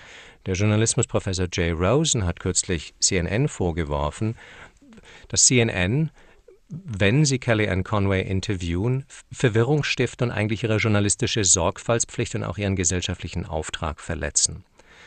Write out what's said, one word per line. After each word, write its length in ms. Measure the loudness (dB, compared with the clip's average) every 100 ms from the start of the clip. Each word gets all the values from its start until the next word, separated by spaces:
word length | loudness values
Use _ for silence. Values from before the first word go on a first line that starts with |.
| -20 -20 -20 -12 -4
Der 80 | 0
Journalismusprofessor 920 | 2 4 2 0 0 -2 -2 -2 -2
Jay 160 | 0 0
Rosen 560 | 2 2 2 2 0 -2
hat 140 | -2
kürzlich 560 | -2 -2 -2 -4 -6 -4
C 180 | 0 0
N 100 | 0
N 200 | 0 -2
vorgeworfen, 880 | -2 -2 -2 -2 -2 -2 -2 -4 -6 -12 -20 -20 _ -20 -20 -20 -20 -6
dass 180 | 2 4
C 140 | 6
N 100 | 4
N, 400 | 2 2 2 0 -4 -20 -20 -20 -20 _
wenn 520 | -14 -8 0 4 4 4
sie 120 | 2
Kellyanne 460 | 2 2 2 0
Conway 380 | 0 0 2 2
interviewen, 840 | 0 -2 -2 -4 -2 0 0 -2 -6
F-, 160 | -16 -18
Verwirrung 540 | -2 2 2 2 2
stiften 460 | 0 -2 -2 -2 -2
und 40 |
eigentlich 300 | 0 -2 -2
ihre 140 | 0 0
journalistische 640 | 2 2 2 0 0 2
Sorgfaltspflicht 880 | 4 4 2 -2 -2 -2 -2 -4 -4 -4
und 100 | -6
auch 120 | -2
ihren 200 | -2 0
gesellschaftlichen 680 | 0 0 -2 -6 -6 -8 -6
Auftrag 540 | -6 -6 -6 -6 -6
verletzen. 640 | -8 -6 -6 -4 -6 -6 -18 _ -20 -20